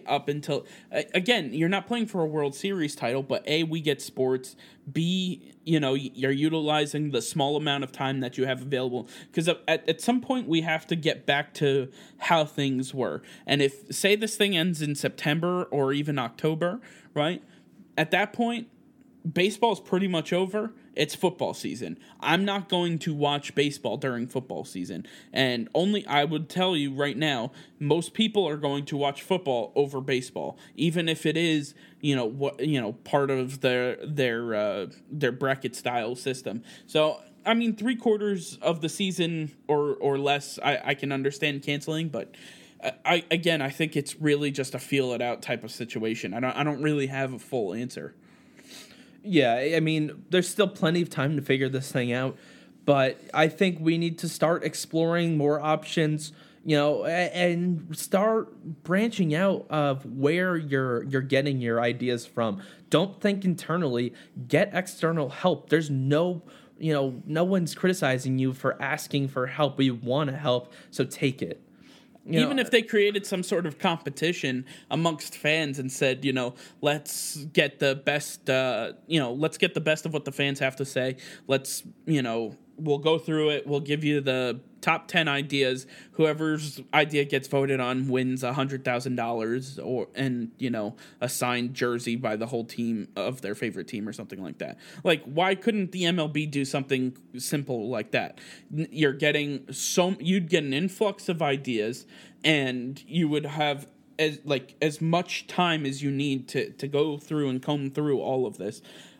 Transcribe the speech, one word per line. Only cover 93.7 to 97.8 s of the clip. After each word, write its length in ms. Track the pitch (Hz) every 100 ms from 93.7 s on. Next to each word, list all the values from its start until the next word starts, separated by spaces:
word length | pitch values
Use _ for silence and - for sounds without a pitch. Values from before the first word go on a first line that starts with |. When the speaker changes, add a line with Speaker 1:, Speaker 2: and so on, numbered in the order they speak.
| 92 82
Speaker 1:
team 220 | 107 107
or 40 |
something 280 | 110 101 95
like 160 | 82 -
that." 200 | - - - -
Like, 200 | 90 160 120
why 300 | 151 185 190
couldn't 360 | 233 214 185
the 140 | 180 170
M 140 | 180
L 80 | 156
B 180 | 151 156
do 200 | 143 135
something 500 | 139 135 135 127 - - 123
simple 520 | - 151 135 120